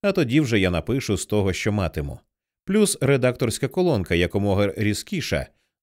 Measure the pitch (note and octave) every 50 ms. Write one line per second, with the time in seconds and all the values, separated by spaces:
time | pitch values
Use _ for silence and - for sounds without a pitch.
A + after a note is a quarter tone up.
0 | - G3+ F#3+ F#3 D3+ A2 B2 D#3 D3+ A2+ A#2 G#2 F#2 F2+ F2 D#2+ - - A#2+ C#3
1 | - - G#2 - - - G#2+ G#2 F#2+ F#2+ F2+ - - A2 G#2 G#2 F#2 D#2+ - D#2+
2 | D2 C#2 - - _ _ _ _ _ _ _ _ _ - F#3+ G#3+ G#3 F#3+ - -
3 | C#3 C3 C#3 C3 A#2+ B2+ A#2+ - C3 A2+ - - - - - F#3 F3+ F3 C#3+ G2+
4 | F2+ - F2+ E2+ F2 E2+ - G2+ G2+ G2+ F#2+ G2 G#2 G2 - - G#2+ G#2 G#2 -
5 | - - G#3 E3 - - G2 C#2+ C2 - _ _ _ _ _ _